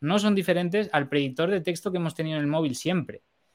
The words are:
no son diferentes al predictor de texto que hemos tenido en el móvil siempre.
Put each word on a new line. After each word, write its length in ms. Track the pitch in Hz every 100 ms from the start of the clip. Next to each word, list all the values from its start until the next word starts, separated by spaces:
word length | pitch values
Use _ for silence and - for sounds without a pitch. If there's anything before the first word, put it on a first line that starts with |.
no 180 | 143 202
son 160 | 208
diferentes 560 | 196 185 175 175 208 208
al 160 | 151 139
predictor 420 | 143 135 127 175
de 100 | 196
texto 320 | 170 165 202
que 60 | 180
hemos 160 | 160
tenido 220 | - 160 156
en 60 |
el 80 | 147
móvil 240 | 156 151
siempre. 480 | 123 165 180 - - _ _ _